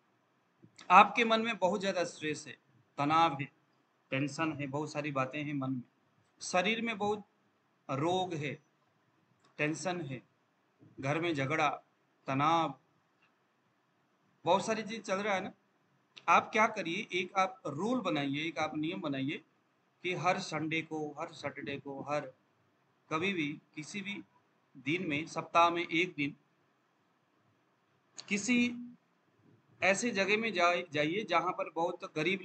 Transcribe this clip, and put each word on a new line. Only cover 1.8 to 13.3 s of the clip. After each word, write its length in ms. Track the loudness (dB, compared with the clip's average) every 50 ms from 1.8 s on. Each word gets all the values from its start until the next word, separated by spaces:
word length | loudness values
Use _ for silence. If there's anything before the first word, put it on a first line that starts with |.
ज्यादा 220 | -2 -2 0 -2 -2
stress 420 | -4 -4 -6 -6 -4 -4 -6 -8
है, 100 | -14 -16 -18 _ _ _ _ _ _ _
तनाव 400 | -2 0 4 4 6 4 4 2 -2
है, 100 | -8 -10 _ _ _ _ _ _ _ _ _ _ _ -4
tension 420 | -2 -2 -2 -2 -2 -2 -2 -2 -2
है, 140 | -4 -6
बहुत 240 | -4 -4 -4 -4 -4
सारी 200 | -6 -6 -4 -2
बातें 320 | -2 -2 -2 -2 -4 -6 -6
हैं 100 | -4 -4
मन 180 | -4 -2 -2
में, 120 | -4 -4 -6 -12 _ _ _ _ _ _ _ _ _ -14
शरीर 400 | -6 0 0 2 2 2 0 0
में 160 | -2 -4 -4
बहुत 260 | -2 0 0 0 -2 -6 _ _ _ _ _ _ _ _ _ _ _ _ -4
रोग 440 | -2 0 0 2 2 0 0 -2 -4
है, 200 | -4 -6 -6 -8 -10 _ _ _ _ _ _ _ _ _ _ _ _ _ _ _ _ _ _ _
tension 440 | -2 -2 -2 -2 -2 -2 -4 -4 -4
है, 200 | -6 -8 -10 -10 -12 _ _ _ _ _ _ _ _ _ _ _ -20 -20 -12 -4
घर 200 | -2 0 0 0
में 140 | 0 0 0
झगड़ा, 340 | 0 0 0 2 2 2 2 0 -2 -10 _ _ _ _ _ _ _ -6
तनाव, 520 | -2 0 2 4 4 4 4 2 0 -4 -10 _ _ _ _ _ _ _ _ _ _